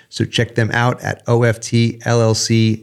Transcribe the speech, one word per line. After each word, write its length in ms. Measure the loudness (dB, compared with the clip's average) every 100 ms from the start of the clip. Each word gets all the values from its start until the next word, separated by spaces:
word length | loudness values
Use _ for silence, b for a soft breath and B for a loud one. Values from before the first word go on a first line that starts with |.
| B
So 160 | -6
check 300 | -4 -2 -2
them 160 | -2 0
out 260 | 0 0 -2
at 200 | -6 -6 -2
O 160 | 0
F 180 | 2 -2
T 400 | -2 0 0 -2 -2
L 160 | 2
L 120 | 2
C 420 | 0 0 2 2 0